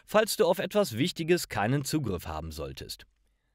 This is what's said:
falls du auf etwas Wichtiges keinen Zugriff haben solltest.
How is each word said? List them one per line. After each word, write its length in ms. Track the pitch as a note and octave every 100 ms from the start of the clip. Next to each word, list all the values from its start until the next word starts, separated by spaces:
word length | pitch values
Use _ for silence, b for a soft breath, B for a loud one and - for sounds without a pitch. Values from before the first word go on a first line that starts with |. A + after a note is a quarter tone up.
| -
falls 300 | G#3+ A3 -
du 100 | F3
auf 120 | F#3
etwas 380 | F3+ G#3 F3+ G#2+
Wichtiges 540 | E3 - D#3+ F3 -
keinen 340 | G#2+ G#2+ C#3+
Zugriff 420 | C#3 D#3 C3+ F2 E2+
haben 240 | D#2 D#2+
solltest. 540 | D2+ C#2 C2+ - - - _ _ _ _